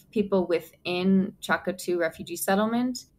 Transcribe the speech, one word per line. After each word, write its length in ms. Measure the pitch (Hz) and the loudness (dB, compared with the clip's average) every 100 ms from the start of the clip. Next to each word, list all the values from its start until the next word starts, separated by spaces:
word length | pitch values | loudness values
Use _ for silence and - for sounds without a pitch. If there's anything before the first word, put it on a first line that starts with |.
| - | -4
people 360 | 220 196 190 170 | -2 0 0 2
within 840 | 165 - - 170 180 190 190 185 - | -2 -2 -10 -6 0 4 4 2 -4
Chaka 320 | - 165 - | -2 -2 -2
two 260 | 185 - 175 | -6 -4 -2
refugee 380 | 165 - 175 170 | -2 -4 -10 -6
settlement, 680 | - 196 220 233 254 247 - | 0 2 2 0 -2 -4 -12